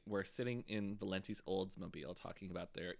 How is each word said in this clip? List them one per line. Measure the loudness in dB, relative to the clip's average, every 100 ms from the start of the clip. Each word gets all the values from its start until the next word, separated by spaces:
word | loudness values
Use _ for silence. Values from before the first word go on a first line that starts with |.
| 0
were | 2
sitting | 2 2 2 2 2
in | 2 2 2
Valenti's | 2 2 0 -4 2
Oldsmobile | 4 2 -2 -6 -4 -6 -4
talking | -6 -6 -4
about | -2 -2
their | -4 -4